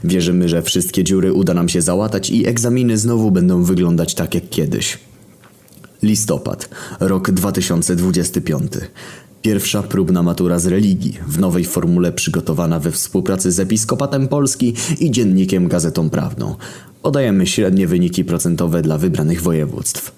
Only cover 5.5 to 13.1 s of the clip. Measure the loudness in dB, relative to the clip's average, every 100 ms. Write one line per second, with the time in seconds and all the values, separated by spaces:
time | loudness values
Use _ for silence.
5.5 | -20 -20 -20 -20 -2 0 0 0 -4 -4
6.5 | -8 -12 -16 -16 -4 0 0 2 0 0
7.5 | 0 0 0 0 0 2 0 0 -2 -2
8.5 | -2 -2 -6 -12 -16 -20 -20 -20 -6 -2
9.5 | 0 0 -4 -2 0 2 2 2 2 0
10.5 | 2 2 2 2 2 -2 -6 -6 0 0
11.5 | 2 0 0 2 2 2 0 -2 -2 -2
12.5 | 0 0 0 -2 -4 -2